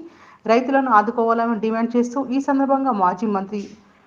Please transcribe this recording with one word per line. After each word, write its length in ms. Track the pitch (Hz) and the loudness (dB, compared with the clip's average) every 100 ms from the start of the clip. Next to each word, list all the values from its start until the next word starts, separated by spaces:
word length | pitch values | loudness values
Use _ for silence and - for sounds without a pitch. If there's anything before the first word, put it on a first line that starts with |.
| 339 - - _ - | -12 -18 -20 _ 0
రైతులను 440 | 233 247 277 262 | 0 2 0 4
ఆదుకోవాలని 680 | 214 208 233 226 233 233 226 | 4 4 0 0 0 0 -2
డిమాండ్ 380 | 220 226 233 240 | -2 -2 0 0
చేస్తూ, 300 | 240 240 269 | 0 -2 -4
ఈ 100 | 262 | -2
సందర్భంగా 520 | 277 277 269 269 269 | 0 0 2 0 0
మాజీ 340 | 220 180 185 226 | 0 0 0 -2
మంత్రి 420 | 196 190 208 202 - _ _ | -2 -4 -8 -10 -16 _ _